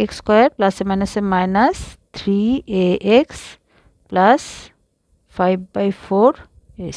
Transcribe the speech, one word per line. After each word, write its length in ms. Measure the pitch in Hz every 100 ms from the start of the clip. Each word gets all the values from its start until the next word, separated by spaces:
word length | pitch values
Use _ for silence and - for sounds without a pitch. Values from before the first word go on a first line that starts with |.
এক্স 140 | 214 -
স্কয়ার 260 | - 214 269 -
প্লাসে 260 | 196 190 196
মাইনাসে 300 | 196 196 208 202
মাইনাস 440 | 185 185 196 277 392 - - _ -
থ্রি 240 | - 202 214 269 - 190
এ 20 | 180 180 202 233
এক্স 220 | 311 - - - _ _ _ _ _
প্লাস 320 | 185 196 277 - - - _ _ _ _ _ _ -
ফাইভ 200 | 180 185 185
বাই 140 | - 202 -
ফোর 260 | - 196 247 - - _ _ -
এ 20 | 170